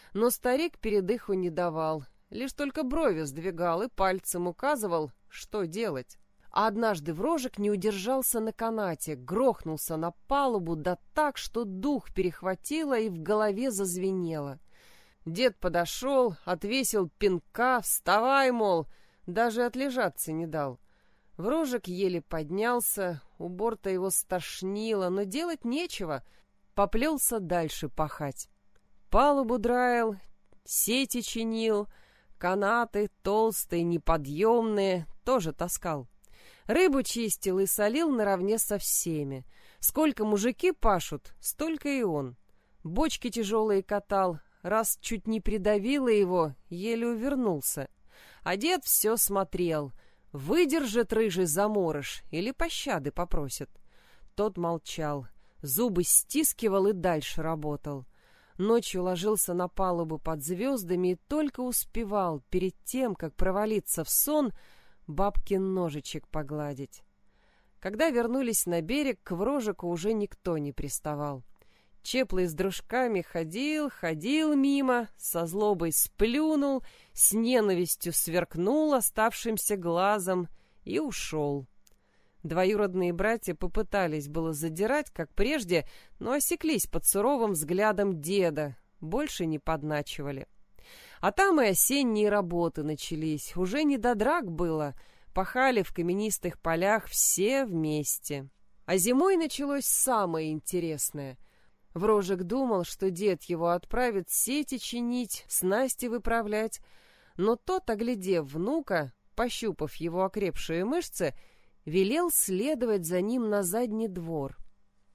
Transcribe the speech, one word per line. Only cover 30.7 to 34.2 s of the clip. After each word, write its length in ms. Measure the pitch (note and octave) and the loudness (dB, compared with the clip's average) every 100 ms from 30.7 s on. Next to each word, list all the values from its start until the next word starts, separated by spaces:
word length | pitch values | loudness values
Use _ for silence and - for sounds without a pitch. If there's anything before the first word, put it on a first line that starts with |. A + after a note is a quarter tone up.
| - - B3 C4+ B3 | -2 2 2 2 -2
чинил, 640 | G#3 A3+ A3+ A3+ A3 G#3 G#3 - - _ - - | -4 -2 -2 0 0 0 -2 -10 -20 _ -20 -6
канаты 720 | F3+ F#3+ G3 A#3 A#3 G#3 G#3 _ | 0 2 2 2 0 -2 -4 _
толстые, 640 | - G#3 A3+ - - F3 | 0 2 2 0 -2 -2
неподъёмные, 1200 | E3+ E3+ - E3 | 0 0 2 0